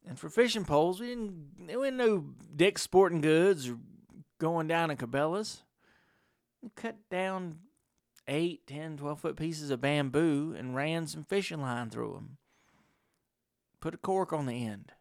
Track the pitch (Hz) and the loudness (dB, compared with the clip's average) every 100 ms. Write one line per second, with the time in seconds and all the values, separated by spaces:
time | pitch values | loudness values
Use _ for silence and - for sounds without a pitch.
0 | - 131 160 151 240 220 170 147 165 185 | -14 -12 -4 2 2 2 2 4 4 2
1 | 240 240 214 180 143 185 175 233 277 254 | -6 -8 -8 -8 -16 -18 -8 -4 -2 2
2 | 233 208 143 131 - 147 185 202 - 185 | 4 4 0 -14 -16 4 4 4 4 8
3 | 190 170 151 160 185 180 127 120 - - | 8 6 6 6 6 4 0 -6 -10 -20
4 | _ - - _ 160 170 156 165 165 143 | _ -20 -20 _ 0 0 2 2 2 0
5 | 123 135 151 185 214 - _ _ _ _ | -2 0 2 0 -4 -10 _ _ _ _
6 | _ _ _ _ _ _ 240 - 233 226 | _ _ _ _ _ _ -20 -10 -10 -10
7 | _ 180 190 190 180 156 185 _ _ _ | _ -4 -2 -4 -6 -10 -18 _ _ _
8 | _ - - 139 170 165 - 143 160 151 | _ -18 -4 -2 -2 -4 -12 -12 -10 -8
9 | 147 151 165 143 160 156 147 131 139 147 | -6 -6 -6 -4 -6 -4 -4 -2 2 0
10 | 139 135 165 143 156 - 127 127 147 165 | 2 2 2 2 -2 -6 -6 -4 -2 -2
11 | 160 156 151 196 185 165 135 120 117 113 | -4 -8 -4 -2 -2 -4 -4 -4 -6 -6
12 | 113 - 101 135 _ _ _ _ _ _ | -8 -8 -14 -18 _ _ _ _ _ _
13 | _ _ _ _ _ _ _ _ 160 165 | _ _ _ _ _ _ _ _ -8 -6
14 | - 190 185 156 139 120 117 101 - - | -2 0 0 -2 -2 -2 -4 -6 -14 -20